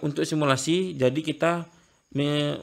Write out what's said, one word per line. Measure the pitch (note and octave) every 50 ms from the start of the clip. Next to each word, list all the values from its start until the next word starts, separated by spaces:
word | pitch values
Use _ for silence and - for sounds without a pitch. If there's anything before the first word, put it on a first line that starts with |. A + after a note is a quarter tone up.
| -
untuk | D3 C#3+ - D#3+
simulasi, | D3+ D#3+ D3+ D3+ C#3 C3+ B2+ - D#3 E3 F3+ F#3+ F#3 E3
jadi | C3+ B2+ B2+ C3 D3+ D3+
kita | D3+ D3+ - E3 E3 E3+ E3+ E3 - - _ _ _ _ _ _ _ -
me-, | C#3 C#3+ D3 D3 D3 D3 D3 C#3+ -